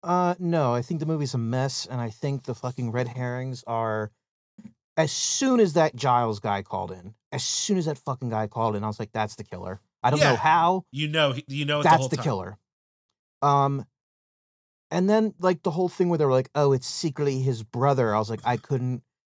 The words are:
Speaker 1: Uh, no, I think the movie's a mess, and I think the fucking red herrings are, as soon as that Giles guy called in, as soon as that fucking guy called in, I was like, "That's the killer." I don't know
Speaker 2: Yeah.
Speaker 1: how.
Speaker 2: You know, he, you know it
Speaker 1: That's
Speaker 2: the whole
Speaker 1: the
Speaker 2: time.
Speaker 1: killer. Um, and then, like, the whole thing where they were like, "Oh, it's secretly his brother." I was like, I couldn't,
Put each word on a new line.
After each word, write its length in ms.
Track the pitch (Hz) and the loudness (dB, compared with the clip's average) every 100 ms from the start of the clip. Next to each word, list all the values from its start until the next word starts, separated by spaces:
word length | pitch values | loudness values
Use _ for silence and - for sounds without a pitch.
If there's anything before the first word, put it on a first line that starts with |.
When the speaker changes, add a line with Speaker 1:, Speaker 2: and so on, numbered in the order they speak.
Speaker 1:
Uh, 320 | 170 180 180 180 | -2 2 2 0
no, 360 | 175 170 131 | 0 2 2
I 60 | 120 | 0
think 200 | 123 165 | -2 -4
the 60 | 156 | -2
movie's 280 | 156 139 | -2 -2
a 40 | 123 | -2
mess, 480 | 113 127 135 - - | -2 -2 -2 -4 -8
and 100 | 123 | -8
I 80 | 117 | -8
think 360 | - 143 139 | -6 -6 -6
the 100 | - | -6
fucking 360 | 120 127 127 120 | -8 -8 -6 -4
red 180 | 120 123 | -2 -4
herrings 560 | 123 123 123 131 123 - | -6 -6 -6 -8 -10 -6
are, 460 | 117 113 110 107 - _ _ _ - - - _ - | -4 -2 -2 -6 -10 _ _ _ -20 -20 -20 _ -2
as 160 | 151 | 0
soon 480 | - - - 262 254 | 0 -4 0 2 4
as 140 | 202 | 4
that 200 | 156 123 | 4 2
Giles 460 | 120 135 120 117 107 | 2 2 4 2 -2
guy 220 | 110 101 | -2 -2
called 280 | 101 95 90 | -4 -8 -8
in, 240 | 92 92 - _ | -12 -16 -20 _
as 120 | 131 | -6
soon 320 | - - - 190 | -4 -4 0 0
as 80 | |
that 140 | 156 143 | 0 -4
fucking 320 | - 131 123 | -6 -6 -4
guy 160 | 110 107 | -2 -4
called 280 | 117 113 | 0 0
in, 80 | 104 | 0
I 40 | 107 | -4
was 120 | 107 | -6
like, 140 | 107 | -8
"That's 240 | 110 107 - | -4 -4 -6
the 80 | |
killer." 360 | 104 92 92 95 _ _ | -14 -12 -10 -12 _ _
I 60 | 120 | 0
don't 100 | 143 | 4
know 100 | 262 | 4
Speaker 2:
Yeah. 40 | 117 | 4
Speaker 1:
how. 480 | 156 165 170 185 - | 4 4 4 2 -4
Speaker 2:
You 180 | 135 151 | -8 -4
know, 240 | 160 147 | 0 0
he, 120 | 131 - | 0 -6
you 180 | 139 147 | -6 -2
know 140 | 147 | 0
it 20 | |
Speaker 1:
That's 140 | 151 160 | 4 4
Speaker 2:
the 20 | |
whole 100 | 131 | 4
Speaker 1:
the 80 | 151 | -2
Speaker 2:
time. 80 | |
Speaker 1:
killer. 340 | 127 98 92 101 _ _ _ _ _ _ _ _ | -2 -4 -6 -14 _ _ _ _ _ _ _ _
Um, 420 | 143 143 139 139 - _ _ _ _ _ _ _ _ _ _ | 2 4 4 0 -8 _ _ _ _ _ _ _ _ _ _
and 180 | 170 190 | 0 4
then, 260 | 220 220 - | 4 2 0
like, 240 | 180 175 | 0 0
the 80 | - | -2
whole 200 | 151 180 | -2 -2
thing 180 | - 180 | 0 0
where 80 | 165 | 2
they 60 | |
were 80 | 147 | 4
like, 180 | 131 127 | 2 0
"Oh, 180 | 151 143 | 0 2
it's 140 | 131 - | 2 -2
secretly 540 | - 165 143 143 131 | -6 -6 -2 -2 0
his 220 | 131 113 | -2 -2
brother." 520 | 107 120 139 135 117 | -6 0 2 4 2
I 40 | 104 | 0
was 120 | 110 | -2
like, 100 | 110 | -4
I 120 | 120 135 | -2 -2
couldn't, 440 | - 135 127 123 - _ _ | -2 -4 -4 -6 -10 _ _